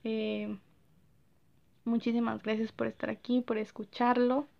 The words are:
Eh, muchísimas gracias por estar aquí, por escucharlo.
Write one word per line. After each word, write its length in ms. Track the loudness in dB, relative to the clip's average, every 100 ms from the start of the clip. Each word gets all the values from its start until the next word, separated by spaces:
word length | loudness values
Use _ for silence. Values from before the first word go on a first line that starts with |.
Eh, 540 | -4 -4 -2 -4 -4 -8 _ _ _ _ _ _ _ _ _ _ _ _ -2
muchísimas 580 | 0 2 2 0 -2
gracias 280 | -2 -2 -2
por 140 | -2 -4
estar 240 | -2 -6
aquí, 320 | -6 0 0
por 160 | 2 -4
escucharlo. 880 | -4 -8 -12 0 2 4 4 2 -2